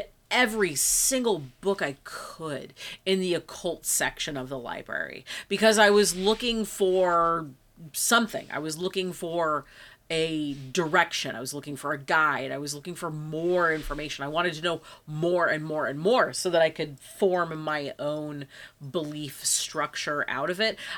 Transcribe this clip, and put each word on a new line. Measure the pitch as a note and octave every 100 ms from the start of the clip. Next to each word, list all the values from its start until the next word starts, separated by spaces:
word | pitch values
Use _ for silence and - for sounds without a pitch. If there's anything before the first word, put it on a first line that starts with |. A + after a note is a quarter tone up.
| - _ -
every | A3+ B3 A3 F#3+ C#3
single | - - - C4 A#3+ F#3 C3+ -
book | F#3+ G3
I | D#3 C#3
could | - - - - D#3+ C#3 - - - -
in | - F#3+
the | F#3
occult | E3+ - - F3+ E3
section | - - C3+ - - C#3+
of | B2+
the | C3+
library | A#2 F2 - - D2+ C2+ - - -
because | G3 A3 G#3+
I | G#3
was | G#3 G3+
looking | F3 F#3+ A3 B3 A3+
for | G#3 - F#3+ F#3 F3+ E3+ E3+ E3 D#3 C3 _ - D#3+
something. | - - A#3 A#3 - -
I | C3+
was | D#3 D#3
looking | F#3 F#3+ F#3
for | E3 F3 E3+ D#3+ D3+ - - - - -
a | E3 D#3+ D#3+ D3 C#3 C3+
direction. | C3 D#3+ F3 E3 - C#3
I | A2
was | C3
looking | D3 C#3+
for | C#3 C#3+
a | D3
guide. | C#3 E3 D3+ C3+ C3+
I | C3+
was | D3 D3
looking | D3
for | E3+ E3+
more | D#3 D3+ D#3 E3+ F3+ E3+
information. | D#3 C#3+ C#3+ D3+ -
I | C#3
wanted | D3+ F3
to | D#3
know | E3+ E3 - -
more | - D3+ E3+ F3+ E3
and | D3+
more | D#3 D#3 B2+
and | C#3+
more | E3+ B3 E3+
so | - F#3
that | E3+
I | D#3+
could | D#3+ D3+ C#3
form | - - G3+ F3+ E3+ D#3+
my | D#3 D3+ C#3+ -
own | C#3+ D3+ D3+ D3 C#3 - - - C#3
belief | F3 D3+ D3+ D3 -
structure | - - - D#3+ D3 - - D3 -
out | B2 D3
of | F3+
it. | A3 G#3 -